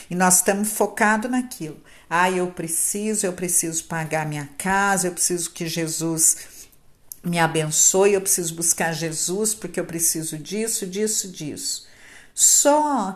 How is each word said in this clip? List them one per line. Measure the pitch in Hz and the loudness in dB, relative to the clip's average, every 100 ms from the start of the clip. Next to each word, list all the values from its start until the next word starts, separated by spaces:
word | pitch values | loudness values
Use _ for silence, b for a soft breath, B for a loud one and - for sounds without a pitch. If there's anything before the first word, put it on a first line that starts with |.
| B | B
E | 175 | 2
nós | 185 185 | 4 4
estamos | - 196 214 | 2 0 -2
focado | - 208 - 214 220 240 | 0 -2 2 2 2 0
naquilo. | 254 247 - 156 143 B B - | -2 -4 -8 -12 -12 B B -2
"Ah, | 170 185 | 2 2
eu | 185 180 | 2 -2
preciso, | 180 165 170 - 208 214 208 | -4 -6 -4 -2 -2 -2 -2
eu | 190 | -2
preciso | 180 175 175 165 165 | -4 -2 0 0 -4
pagar | - 165 156 156 151 | -6 -6 -2 -4 -2
minha | 147 143 - | -6 -8 -6
casa, | 190 196 202 196 180 | 0 2 2 2 0
eu | |
preciso | 175 - 175 165 | -2 -2 -2 -4
que | - 165 | -8 -6
Jesus | 165 160 160 160 160 - - B B B - - _ - - | -4 -4 -2 -2 2 2 0 B B B -20 -20 _ -20 -10
me | 175 170 | -4 2
abençoe, | 160 156 156 151 - 190 202 | 2 2 0 4 4 6 6
eu | 196 | 4
preciso | 190 - 170 165 | 2 -2 -2 -2
buscar | 165 - 170 | 0 0 0
Jesus | 156 165 156 - 190 214 | -2 -4 -4 -2 -2 -2
porque | - 180 - | -4 -6 -6
eu | |
preciso | 165 165 - 160 160 156 | -4 -2 -2 -2 -6 -8
disso, | 143 202 220 - | -6 -4 -4 -4
disso, | 190 190 214 214 196 | -6 -4 -2 -2 -6
disso." | 175 151 90 - - B B B B B | -8 -10 -8 -8 -8 B B B B B
Só | - - - 285 302 302 269 190 | 2 4 6 6 6 4 2 0